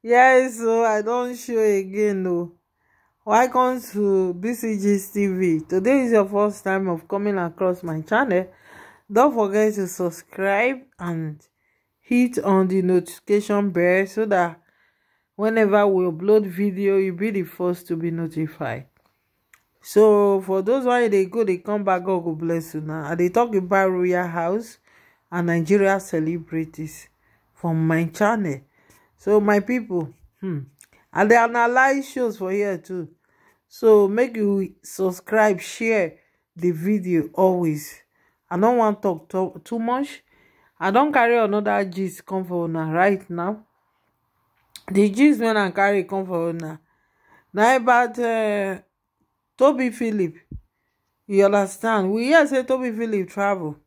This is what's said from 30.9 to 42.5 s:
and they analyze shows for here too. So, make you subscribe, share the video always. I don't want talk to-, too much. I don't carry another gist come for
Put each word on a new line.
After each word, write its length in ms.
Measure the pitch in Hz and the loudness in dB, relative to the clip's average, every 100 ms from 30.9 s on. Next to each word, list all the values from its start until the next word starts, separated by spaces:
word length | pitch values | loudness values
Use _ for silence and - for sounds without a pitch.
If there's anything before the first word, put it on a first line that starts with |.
| _ _ | _ _
and 180 | - 208 | 0 4
they 40 | 233 | 4
analyze 720 | 233 240 240 247 269 277 269 | 4 0 2 4 2 2 -4
shows 280 | 262 240 185 | -4 -4 -4
for 140 | 185 | -6
here 260 | 202 202 175 | -2 -2 -4
too. 320 | 175 185 156 _ _ _ _ _ _ | -8 -10 -10 _ _ _ _ _ _
So, 400 | - 226 214 196 | 0 6 6 6
make 280 | 214 247 226 | 2 -2 0
you 400 | 208 196 185 _ | 0 0 -4 _
subscribe, 760 | - - 190 180 - 220 214 185 | -18 -4 -4 -4 -2 2 2 2
share 540 | - - 226 220 165 - _ _ _ 170 | -6 -6 -2 0 -2 -6 _ _ _ -4
the 160 | 175 | -2
video 580 | 156 180 214 180 170 151 | -2 -2 -2 0 -2 -2
always. 680 | - 185 180 165 147 - - _ _ _ _ _ | 0 2 2 -2 -4 -8 -20 _ _ _ _ _
I 80 | 175 | 0
don't 180 | 220 247 | 2 2
want 240 | 220 208 | 0 0
talk 280 | 202 165 - | -4 -4 -6
to-, 320 | 185 190 160 | -6 -6 -8
too 160 | - 233 | -10 -6
much. 420 | 226 247 285 - _ _ _ _ _ _ | -4 -4 -4 -10 _ _ _ _ _ _
I 120 | 185 | 0
don't 220 | 214 294 | 2 2
carry 240 | 277 233 240 | 2 2 2
another 480 | 208 208 208 202 196 | 2 0 0 -2 -2
gist 400 | 175 190 - - | -6 -6 -8 -8
come 180 | 190 | -8
for 200 | 180 | -4